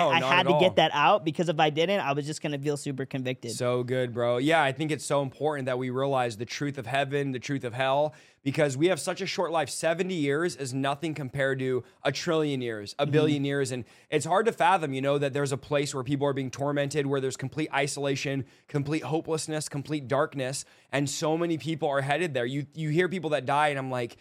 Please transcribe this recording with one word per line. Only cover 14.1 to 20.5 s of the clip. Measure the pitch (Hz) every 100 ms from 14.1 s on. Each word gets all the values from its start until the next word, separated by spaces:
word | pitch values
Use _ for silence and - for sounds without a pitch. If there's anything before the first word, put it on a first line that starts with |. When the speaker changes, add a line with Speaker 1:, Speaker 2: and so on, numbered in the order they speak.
| 151 160
Speaker 2:
hard | 190 226
to |
fathom, | - 165 185 151
you | 135
know, | 139 143
that | 143
there's | 139 143
a | 139
place | - 147 143
where | 139
people | 123 143 139
are |
being | 135 131
tormented, | - 143 143 139 151 139
where | 139
there's | 131 -
complete | 131 151 156
isolation, | 139 143 143 139 139 143 139 - _ -
complete | 147 143 156
hopelessness, | 123 160 156 160 - 156 -
complete | 143 - 156 123
darkness. | 135 156 143 127